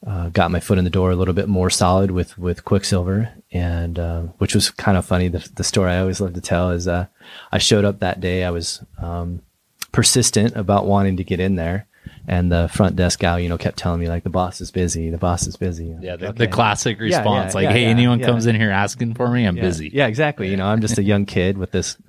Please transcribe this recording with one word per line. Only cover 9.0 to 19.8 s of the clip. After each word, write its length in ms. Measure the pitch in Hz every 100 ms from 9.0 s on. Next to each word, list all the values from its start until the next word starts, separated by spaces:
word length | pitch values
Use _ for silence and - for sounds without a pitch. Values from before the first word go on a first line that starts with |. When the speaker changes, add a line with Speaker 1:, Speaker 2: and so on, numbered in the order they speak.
| 87 87 87 87 - _ _ _ -
Speaker 1:
persistent 640 | - - 127 110 107 113 117
about 300 | 95 101 98
wanting 320 | 101 98 92
to 60 |
get 160 | 90 90
in 160 | 95 92
there. 300 | 82 95 - _ - - -
And 240 | 90 87
the 180 | 85 85
front 260 | - 95 87
desk 220 | 87 -
gal, 200 | 90 87
you 80 | 87
know, 100 | 85
kept 200 | - -
telling 220 | 90 87
me, 80 | 85
like, 160 | 85
"The 60 | 87
boss 320 | 92 90 -
is 100 | 87
busy. 380 | - 87 82 82
The 80 | 82
boss 280 | 90 87 -
is 120 | -
busy." 340 | 90 82 82
I'm 100 | 80
Speaker 2:
Yeah, 100 | 90
Speaker 1:
like, 80 | 85
Speaker 2:
the, 60 | 95
the 180 | 113
Speaker 1:
"Okay." 40 | 110
Speaker 2:
classic 500 | 95 110 104 123 98
Speaker 1:
Yeah, 80 | 110
yeah, 120 | 170
Speaker 2:
response, 360 | 107 98 95
like, 100 | 98 98
Speaker 1:
yeah, 60 |
Speaker 2:
"Hey, 120 | 117
Speaker 1:
yeah, 60 | 113
Speaker 2:
anyone 300 | 117 123 120
Speaker 1:
yeah. 60 | 123
Speaker 2:
comes 200 | 117 117
in 100 | 110
here 160 | 107
asking 420 | 98 101 - 120 117
for 140 | 123
me, 160 | 123 107
I'm 120 | 85
Speaker 1:
Yeah. 60 |
Speaker 2:
busy." 260 | 92 80